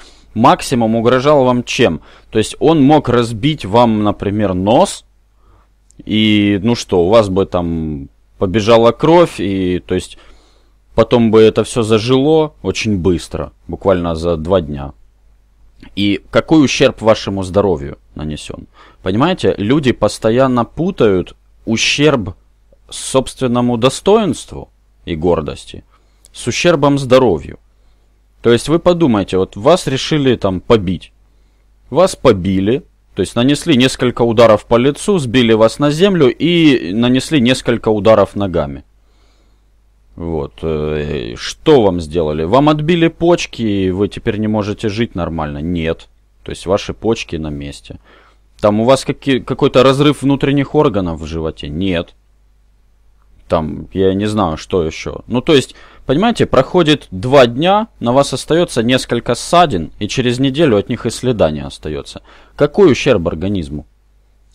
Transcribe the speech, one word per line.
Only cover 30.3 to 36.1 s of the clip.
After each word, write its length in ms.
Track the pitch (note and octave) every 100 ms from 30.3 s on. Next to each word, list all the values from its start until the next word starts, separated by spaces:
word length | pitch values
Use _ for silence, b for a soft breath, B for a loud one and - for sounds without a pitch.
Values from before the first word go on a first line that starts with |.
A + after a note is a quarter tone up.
| A2+
там 240 | G2 F2+
побить. 520 | - A#2 F2+ E2 - _ _ _ _ _ _ _ -
Вас 280 | C3+ F#3 -
побили, 680 | C3+ G2+ F2+ F#2+ G2 C#3 - _ _
то 80 | -
есть 120 | F2+
нанесли 420 | A#2 B2+ C#3+ E3+ B2
несколько 460 | C3 - B2+ A#2
ударов 440 | A#2 A2+ A#2 G#2 -
по 100 | A#2
лицу, 420 | C3+ C#3+ - F#3+
сбили 360 | B2+ B2+ A#2
вас 240 | A2+ A2 -
на 120 | D3
землю 380 | D3+ G3+